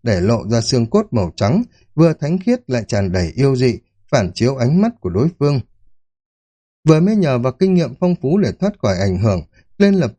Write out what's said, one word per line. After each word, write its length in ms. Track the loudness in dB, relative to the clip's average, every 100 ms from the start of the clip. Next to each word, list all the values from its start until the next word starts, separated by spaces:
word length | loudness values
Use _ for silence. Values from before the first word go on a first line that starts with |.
để 180 | -2 0
lộ 280 | 0 -2 -2
ra 120 | -2
xương 260 | 0 -2 0
cốt 200 | -2 -2
màu 220 | -2 -4 -2
trắng, 260 | 0 0 -2 _ _
vừa 180 | 0 2
thánh 260 | 2 -4 -2
khiết 320 | -2 -4 -4
lại 140 | -6 -2
tràn 240 | -2 0
đầy 200 | -2 -2
yêu 220 | 0 0 2
dị, 220 | 0 -2 -10 _ _
phản 220 | -2 -2
chiếu 240 | -2 -2 0
ánh 260 | 0 2
mắt 180 | 0 -2
của 100 | -4
đối 180 | -2 -2 -2
phương. 220 | -2 -2 -6 _ -20 -20 _ _ _ _ _ _ _ _ 2
Vừa 120 | 2
mới 160 | 2 2
nhờ 220 | 0 0
vào 140 | -2
kinh 220 | -2 0
nghiệm 200 | 2 0 -2
phong 140 | -2 -2
phú 160 | -2 0
để 140 | 0
thoát 200 | -2 -4 -2
khỏi 140 | -2 0
ảnh 200 | -2 0
hưởng, 240 | 0 -2 -6 _ _ 0
Glenn 160 | 2
lập 180 | 2 0